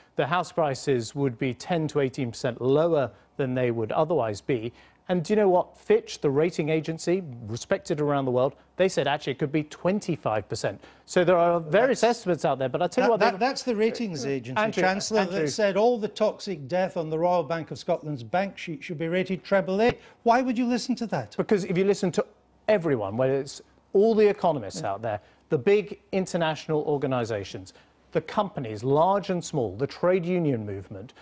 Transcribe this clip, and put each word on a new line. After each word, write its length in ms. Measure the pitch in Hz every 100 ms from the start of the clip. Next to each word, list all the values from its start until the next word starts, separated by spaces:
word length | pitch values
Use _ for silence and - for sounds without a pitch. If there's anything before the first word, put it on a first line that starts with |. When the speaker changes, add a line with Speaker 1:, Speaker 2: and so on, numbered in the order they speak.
| _ -
Speaker 1:
the 120 | 147
house 240 | 175 165
prices 640 | - 156 135 - 127 113 143
would 240 | 139 117
be 160 | 135 120
ten 320 | - 175 156
to 140 | 147
eighteen 280 | 135 - 123
percent 320 | 113 131 120
lower 480 | 123 139 170 156 123 - _ -
than 180 | 135 127
they 160 | 127
would 200 | 117 110
otherwise 500 | - 160 170 113 101
be. 300 | - 127 113 - - _ -
And 140 | 180
do 100 | 156
you 40 | 208
know 120 | 202
what? 280 | 180 - -
Fitch, 440 | - 214 - -
the 80 | 156
rating 400 | 139 165 175 151
agency, 520 | 160 147 160 - 185 170 117 110
respected 520 | 117 - - - 156
around 240 | 147 143
the 80 | 135
world, 240 | 123 135 - _ -
they 100 | 185
said 200 | 175 139
actually 260 | 147 -
it 60 | 127
could 120 | 147
be 120 | 151
twenty-five 840 | 151 - 175 202 - 113 123 110 -
percent. 320 | - 123 101 - - -
So 200 | - 175
there 100 | 180
are 240 | 170 170
various 420 | 160 180 247 220
Speaker 2:
That's 180 | 226 233
Speaker 1:
estimates 260 | 185 165 165
out 140 | 131
there, 100 | 131
but 120 | 143
I 60 | 175
tell 160 | -
you 40 | 233
Speaker 2:
that, 40 |
Speaker 1:
what, 80 | 220
Speaker 2:
that, 200 | 220 196
Speaker 1:
they 60 | 247
Speaker 2:
that's 180 | 277
the 120 | - 214
ratings 500 | 226 226 226 160 135
agency, 360 | 139 117 131
Speaker 1:
Andrew, 220 | 165 175
Speaker 2:
Chancellor, 380 | 180 190 - 214
Speaker 1:
Andrew. 180 | 190 190
Speaker 2:
that 80 | 151
said 260 | 131 208 190
all 220 | 226 247
the 100 | 202
toxic 600 | - 214 - - 175 135
death 260 | 180 185 185
on 140 | 160
the 100 | 156
Royal 240 | 175 175
Bank 280 | 147 165 151
of 80 | 143
Scotland's 440 | - 170 151 143
bank 340 | 117 175 196 -
sheet 240 | - 151
should 160 | - 156
be 100 | 165
rated 340 | 180 185 185
triple 380 | - 196 175 190
A. 160 | 233 240 - -
Why 180 | 233 233
would 160 | 262 233
you 80 | 247
listen 300 | 240 - 240
to 120 | 226
that? 280 | 165 113 -
Speaker 1:
Because 300 | 180 208 190
if 120 | 180
you 60 |
listen 280 | 196 190 180
to 120 | 175 - _ _ _ -
everyone, 480 | 214 165 131 98 110
whether 180 | 131 139
it's 260 | 135 - - _ _
all 240 | 196 220 214
the 120 | 208
economists 540 | 202 185 147 98 165
Speaker 2:
Yeah. 100 | 123
Speaker 1:
out 100 | 98
there, 180 | 113 104 - _ _
the 80 | 151
big 420 | 202 202 180 - _
international 720 | 196 185 175 160 151 - 151
organisations, 880 | 147 147 139 131 113 107 95 120 92 - _ _ _
the 80 | -
companies, 600 | - - 202 - 117 107
large 480 | 127 139 175 202 185
and 140 | 180
small, 320 | - 151 113 98
the 120 | 139
trade 380 | - 175 185 170
union 400 | 180 156 120 104
movement, 480 | 98 95 98 113 -